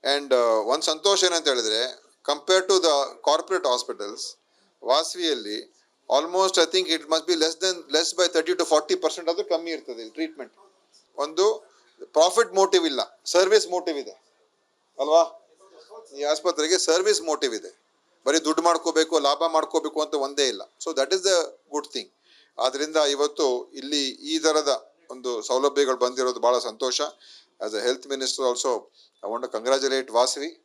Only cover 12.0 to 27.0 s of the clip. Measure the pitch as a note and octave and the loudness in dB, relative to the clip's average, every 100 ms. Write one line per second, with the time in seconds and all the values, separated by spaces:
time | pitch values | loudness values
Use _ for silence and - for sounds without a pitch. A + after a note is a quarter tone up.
12 | - D3+ E3+ G3+ A3 F#3+ F#3+ F#3 E3 C3 | -2 4 4 4 2 4 4 4 2 -2
13 | G#2 _ - F3 F#3+ G#3+ E3+ F3+ E3 D3 | -6 _ 0 4 6 4 2 -4 -4 -6
14 | G#2+ - _ _ _ _ _ _ _ - | -8 -18 _ _ _ _ _ _ _ -6
15 | C#3+ E3 E3 - _ _ _ - - - | 4 4 4 -2 _ _ _ -20 -20 -20
16 | - C#3 D3 D3+ F3 D3+ D#3 F3+ - E3 | -20 -8 -2 0 0 -2 0 0 2 2
17 | G3 G#3 E3 D3 C3+ A2 F2 _ _ _ | 2 0 0 -2 -2 -4 -10 _ _ _
18 | _ _ C3 D#3+ D#3 D#3 E3+ E3 D#3+ D#3 | _ _ 0 2 2 2 2 2 0 0
19 | D#3+ D#3+ C#3 D3 E3 D#3+ D#3 D#3+ D3 D3+ | 2 2 0 0 0 0 0 -4 -2 -4
20 | D3+ D3 C#3 C#3+ C3+ G2+ - _ - C#3+ | -4 -2 -4 -2 -2 -2 -14 _ -6 -2
21 | C#3 F#3+ F#3+ F3+ C#3+ - _ D3 C#3+ B2+ | 0 0 2 2 0 -10 _ -8 -8 -12
22 | F#2+ _ _ _ _ - B2+ C#3 D#3 D#3 | -14 _ _ _ _ -4 -2 -2 -2 0
23 | C#3+ C#3 D3 D3 C#3+ B2 - C3+ C3+ D3 | 2 2 -2 0 0 0 -6 -14 -4 -2
24 | C3+ - C#3+ D#3+ D#3 D#3 D3 B2 - _ | -2 -6 -6 0 2 2 0 -2 -4 _
25 | _ B2+ B2+ A#2 G#2 B2+ C#3 C#3 C3+ B2+ | _ -10 -6 -6 -2 0 2 2 2 2
26 | B2 B2+ B2+ A#2+ A#2 B2 A2+ A2 C3 B2 | 0 0 -2 0 2 2 -2 -6 -4 -2